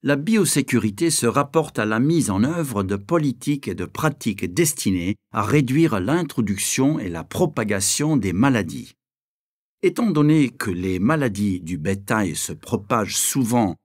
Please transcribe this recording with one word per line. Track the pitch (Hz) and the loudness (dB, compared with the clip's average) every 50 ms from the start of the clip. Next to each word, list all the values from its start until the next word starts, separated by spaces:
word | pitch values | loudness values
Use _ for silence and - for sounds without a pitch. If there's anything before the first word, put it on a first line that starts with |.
| - | 0
La | 123 143 | 0 0
biosécurité | 139 147 185 220 220 190 - - 147 127 - - 117 98 110 104 - 170 165 | 0 0 2 2 4 4 2 2 0 0 2 0 2 2 0 -2 0 0 0
se | 160 - - | 0 2 0
rapporte | 117 107 139 139 139 - 160 156 156 - - | 0 2 2 -2 2 0 -2 -2 0 -2 -4
à | 110 | -2
la | 107 107 113 | 0 0 2
mise | 127 147 170 165 120 - | 2 2 4 2 2 2
en | 98 95 110 | 2 2 2
œuvre | 139 170 170 160 135 120 101 101 | 2 0 -2 -4 -2 -2 -2 0
de | 92 101 | 0 -2
politiques | 101 101 - 165 170 151 143 123 - - - 147 139 - 117 | -4 -2 0 0 2 2 0 -2 -2 -2 -4 -4 -2 -4 -8
et | 92 | -6
de | 85 90 | -6 -8
pratiques | 85 - - - 156 147 - - 120 101 98 - 90 90 | -8 -6 -2 -2 -2 -2 -2 -4 -4 -4 -4 -6 -6 0
destinées | 120 175 156 - - - 107 95 90 85 92 104 - _ _ | 0 0 0 0 -2 -2 -2 -2 0 -2 -4 -6 -6 _ _
à | - 110 | -4 -4
réduire | 104 101 117 151 139 117 127 151 165 160 151 98 | -2 2 2 2 2 2 2 2 2 2 2 0
l'introduction | 90 107 147 175 175 143 - - 113 101 101 98 - - - - 131 139 156 - | 0 0 0 0 -2 -4 -2 -2 -2 -2 -2 -4 -4 -4 -2 0 0 0 0 -2
et | - 92 | -4 -6
la | 85 82 80 | -8 -8 -10
propagation | - - - 185 175 - - 113 104 104 98 98 - - - 143 151 160 139 | -8 -2 0 0 0 0 -2 -2 -2 -2 -2 -2 -2 -2 0 0 0 0 0
des | 95 95 85 | 0 0 0
maladies. | 92 123 139 131 113 98 80 - 64 58 - - _ _ _ _ _ _ _ _ _ _ _ _ _ _ _ _ _ | 2 2 2 2 2 0 -2 -6 -12 -12 -14 -20 _ _ _ _ _ _ _ _ _ _ _ _ _ _ _ _ _
Étant | - 185 180 - 240 220 | 0 0 0 2 0 2
donné | 170 151 147 151 156 160 143 120 | 4 4 4 6 6 6 4 2
que | - - - 107 | 0 -6 -6 -4
les | 90 87 90 95 92 92 | -4 -2 -2 -2 0 2
maladies | 92 120 160 156 139 123 101 95 104 104 95 87 | 2 2 2 2 0 -2 0 0 -2 0 -2 -2
du | 87 80 92 80 | -4 -6 -8 -4
bétail | 76 92 98 98 101 - 113 110 104 87 76 | -2 -2 -4 -4 -2 -2 0 0 0 0 -2
se | - - - 85 | -4 -6 -8 -8
propagent | - - - - 107 101 - 127 113 104 98 - - | -12 -6 -4 -4 -4 -2 0 -2 -2 -2 -2 -2 -2
souvent | - - - 139 127 107 120 123 113 92 82 _ _ | -2 0 0 0 0 2 2 2 2 2 0 _ _